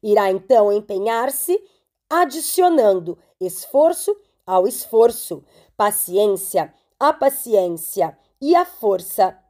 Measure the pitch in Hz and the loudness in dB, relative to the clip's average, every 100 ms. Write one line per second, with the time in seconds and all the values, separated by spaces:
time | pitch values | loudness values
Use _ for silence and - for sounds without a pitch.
0 | 220 208 196 190 185 240 208 208 214 196 | 2 2 2 -2 2 4 4 0 -4 -6
1 | 202 226 254 269 - 370 - _ _ _ | -4 -2 -4 -6 -4 -4 -4 _ _ _
2 | _ 330 339 302 311 - 359 330 220 190 | _ 0 0 -2 -8 2 2 4 4 2
3 | 170 170 _ _ 185 175 - 269 320 349 | -4 -14 _ _ -10 -10 -4 2 2 0
4 | - 403 _ _ - 185 190 - - 226 | -6 -6 _ _ -2 0 0 -2 -2 4
5 | 233 233 - 156 _ _ _ _ 208 208 | 4 2 -12 -14 _ _ _ _ -2 -2
6 | - 180 208 196 - 190 151 _ _ _ | -4 0 0 0 -2 -4 -4 _ _ _
7 | 277 302 269 269 - 214 180 170 - - | -2 2 -2 -2 0 0 0 -4 -10 -4
8 | 160 - _ _ 277 339 349 - 220 190 | -4 -6 _ _ 0 2 2 -4 -2 -2
9 | - - 185 - _ | -4 -2 -2 -2 _